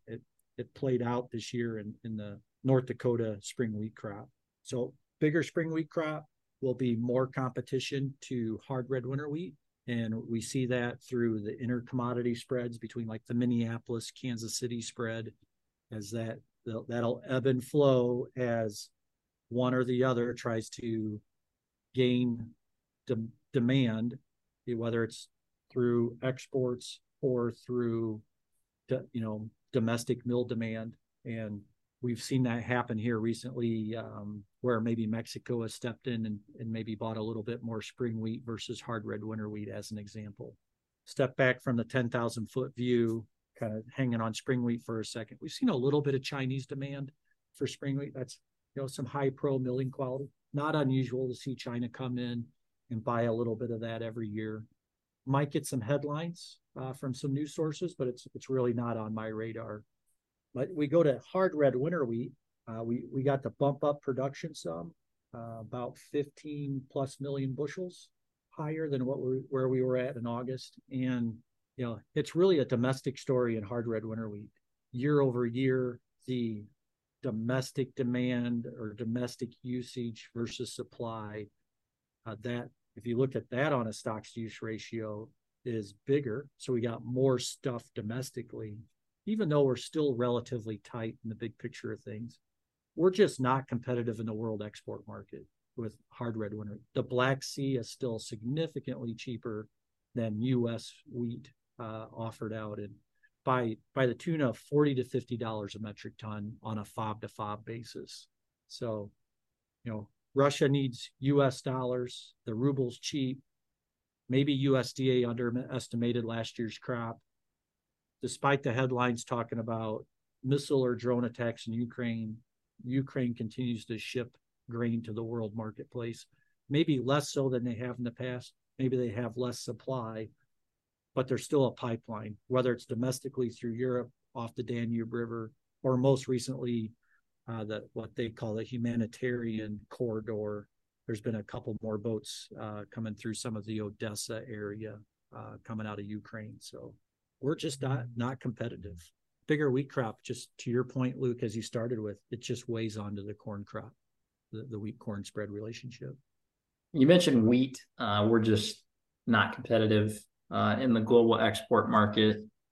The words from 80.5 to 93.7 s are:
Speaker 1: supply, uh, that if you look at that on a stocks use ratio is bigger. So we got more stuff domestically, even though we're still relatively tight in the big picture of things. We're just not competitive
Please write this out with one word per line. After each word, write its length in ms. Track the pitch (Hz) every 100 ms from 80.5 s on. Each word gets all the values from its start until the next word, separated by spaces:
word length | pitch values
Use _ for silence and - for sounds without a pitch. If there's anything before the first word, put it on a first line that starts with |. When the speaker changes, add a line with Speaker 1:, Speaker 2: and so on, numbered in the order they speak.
| - 117
Speaker 1:
supply, 720 | - 113 - 117 113 104 107 104 _ _ _ _ _ _ _ 113
uh, 100 | 107
that 260 | 120 120 120 - _ -
if 100 | 113
you 100 | 120
look 180 | 131
at 140 | 120 -
that 220 | 123 151
on 140 | 135 113
a 60 |
stocks 420 | 107 120 107 - 117
use 220 | 113 -
ratio 680 | 110 110 - 113 107 104 113 _ _ _
is 300 | 123 113 101 - -
bigger. 420 | 143 127 117 143 _
So 160 | -
we 80 | 120
got 200 | 120 117
more 360 | 117 127 135 123
stuff 440 | - - 135 117 -
domestically, 840 | - 104 123 131 - 113 117 110 104 - _ _ _
even 240 | - 220 175
though 140 | 147
we're 140 | 139 120
still 380 | - 156 147
relatively 680 | 117 123 120 113 123 110 104
tight 320 | - 120 113 113
in 60 | 113
the 40 |
big 220 | 107 117 -
picture 360 | 120 - 113
of 100 | 110
things. 360 | 123 107 117 - _ _ _ _ _ -
We're 160 | 180
just 280 | 185 180 -
not 280 | 127 135
competitive 500 | 135